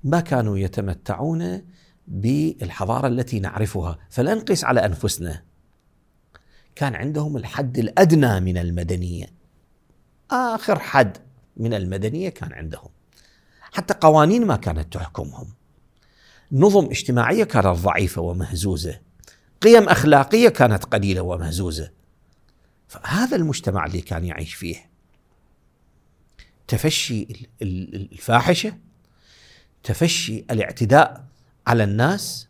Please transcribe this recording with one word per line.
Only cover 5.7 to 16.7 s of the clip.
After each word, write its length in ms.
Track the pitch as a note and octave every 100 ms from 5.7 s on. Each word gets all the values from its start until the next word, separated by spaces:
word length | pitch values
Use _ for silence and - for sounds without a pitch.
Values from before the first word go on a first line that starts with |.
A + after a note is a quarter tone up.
| _ _ _ _ _ _ - _ _ _
كان 200 | - C#3+
عندهم 420 | G2+ C3+ D3+ D3+ C#3+
الحد 420 | A#2 - C3+ B2+
الأدنى 640 | A2+ - F#3 D#3+ C3+ G2
من 180 | F#2 F2+
المدنية، 680 | F2 F2 E2+ F2+ F2 F2 - _ _ _ _ _ _ _ _ _ _
آخر 480 | B3 B3+ A3+ - F#3+
حد 400 | - C#3+ A2 - - _ _ -
من 180 | A2+
المدنية 540 | A2 F2+ F#2+ G#2+ D3 F#3
كان 240 | - E2
عندهم، 360 | A#1 D#2 - - _ _ _ _ _ _ _
حتى 340 | - - -
قوانين 520 | G3+ D#3+ D#3 D3+ A3+ A3+
ما 100 | A#2
كانت 360 | - D#2+ D#2+
تحكمهم، 540 | - F2 - C#3 B2+ B2 - _ _ _ _ _ _ _ _ _
نظم 320 | C#3 F#3+